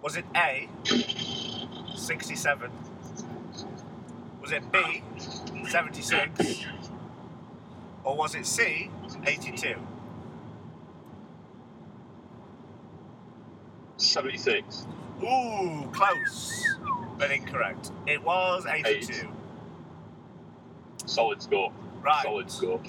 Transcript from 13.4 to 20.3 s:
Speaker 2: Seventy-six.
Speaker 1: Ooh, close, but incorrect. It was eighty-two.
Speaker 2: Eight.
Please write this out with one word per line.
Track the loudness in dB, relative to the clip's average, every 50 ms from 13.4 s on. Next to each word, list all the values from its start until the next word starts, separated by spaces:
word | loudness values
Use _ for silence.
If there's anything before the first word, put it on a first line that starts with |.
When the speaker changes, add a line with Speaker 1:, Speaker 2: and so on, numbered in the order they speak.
| -16 -16 -16 -16 -16 -16 -16 -16 -16 -14 0
Speaker 2:
Seventy-six. | 4 4 4 4 4 2 0 -2 2 4 4 4 4 2 -2 -10 -10 -8 -8 -10 -10 -10 -10 -6 -4 2
Speaker 1:
Ooh, | 4 4 4 4 4 0 2 0 0 0 -2 -6 -4
close, | 6 6 8 8 8 6 2 0 -2 -2 -6 -4 -2 2 4 4 2 2 2 0 0 0 0 -6 0
but | 2 4 4
incorrect. | 4 2 0 0 2 2 2 2 2 -4 -8 -8 -8 -4 0
It | 2 2 4 4
was | 4 6 6 6 6 4 4 2
eighty-two. | 0 0 4 6 4 4 4 2 -2 -2
Speaker 2:
Eight. | -4 -4 -6 -8 -8 -10 -10 -12 -12 -12 -12 -14 -14 -14 -14 -14 -14 -14 -16 -16 -16 -16 -16